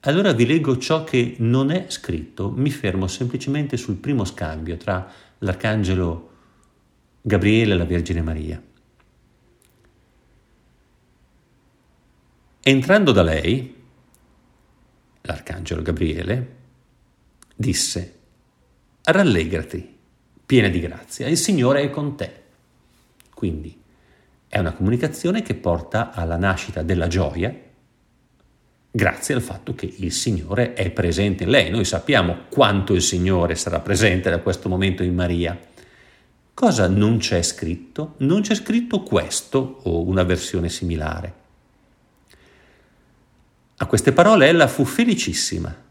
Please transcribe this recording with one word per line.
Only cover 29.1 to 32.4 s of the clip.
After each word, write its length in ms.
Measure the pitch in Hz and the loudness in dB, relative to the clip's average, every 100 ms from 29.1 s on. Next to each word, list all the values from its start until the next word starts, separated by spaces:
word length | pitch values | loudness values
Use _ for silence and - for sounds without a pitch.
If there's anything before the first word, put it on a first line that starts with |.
| - - | 0 -2
al 80 | 131 | -2
fatto 320 | - - - | -2 -12 -10
che 200 | - 90 - | -10 -10 -8
il 140 | 87 | -6
Signore 640 | - 117 92 78 104 120 | -4 -2 -4 -4 -2 -2
è 160 | - 92 | -2 -4
presente 540 | - 87 85 104 87 | -2 -2 0 0 -2
in 60 | 90 | 2
lei. 200 | 131 82 | 2 2
Noi 140 | 110 | 0
sappiamo 640 | 95 - - 127 87 87 | -2 -2 0 2 2 -4